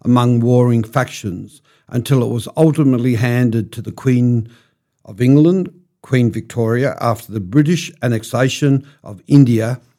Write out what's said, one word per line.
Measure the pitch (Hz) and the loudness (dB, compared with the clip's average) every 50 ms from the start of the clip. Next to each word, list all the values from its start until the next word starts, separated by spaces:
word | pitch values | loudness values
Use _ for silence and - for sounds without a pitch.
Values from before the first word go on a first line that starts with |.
among | - 117 123 123 120 123 120 117 | -2 0 2 2 2 2 2 2
warring | 117 120 123 123 123 123 120 117 110 | 2 2 2 4 4 2 2 0 -2
factions | 113 - 135 127 - - - - 101 87 - - - - _ _ _ _ _ _ | -2 -2 -4 -4 -4 -8 -10 -10 -10 -10 -10 -14 -16 -20 _ _ _ _ _ _
until | - - 120 - - 139 131 | -8 -8 -6 -2 0 0 0
it | 120 113 | 0 -2
was | 117 117 107 - - | -4 -6 -8 -8 0
ultimately | 160 160 160 143 156 151 135 127 120 120 131 123 | 2 2 2 4 2 2 2 2 2 0 0 0
handed | 107 123 123 120 123 123 120 110 117 101 - | 0 0 0 0 0 0 0 0 -2 -4 -4
to | - 120 | -10 -14
the | - 110 - | -14 -14 -14
Queen | - - 131 127 123 123 123 120 117 110 117 - _ _ _ _ _ _ _ _ _ _ | -4 -2 0 0 2 2 2 0 -2 -4 -6 -14 _ _ _ _ _ _ _ _ _ _
of | - 104 92 | -20 -8 -2
England, | 123 127 139 147 156 170 185 190 175 - - - _ _ _ _ | 2 4 4 6 4 4 2 0 -2 -6 -10 -18 _ _ _ _
Queen | - - 135 127 123 113 | -6 -2 0 2 2 0
Victoria, | - 113 110 - - 120 117 110 117 120 139 135 - - | -2 -4 -10 -8 -6 -4 -2 -2 -2 -2 -2 -4 -4 -4
after | - 120 110 - - - | -4 -4 -4 -4 -8 -14
the | 101 110 | -12 -12
British | 95 90 110 147 151 151 180 160 - - - _ | -12 0 0 2 2 2 0 -2 -4 -10 -12 _
annexation | - 123 120 110 110 - - 117 131 131 - - 147 139 139 135 139 - _ _ _ | -4 -4 -4 -4 -6 -6 -4 -2 -2 -2 -2 -2 0 0 0 0 -2 -8 _ _ _
of | - 104 92 _ | -20 -20 -20 _
India | - - 143 139 117 117 110 113 117 127 123 - _ _ | 2 4 4 4 4 2 -2 -2 -4 -6 -8 -12 _ _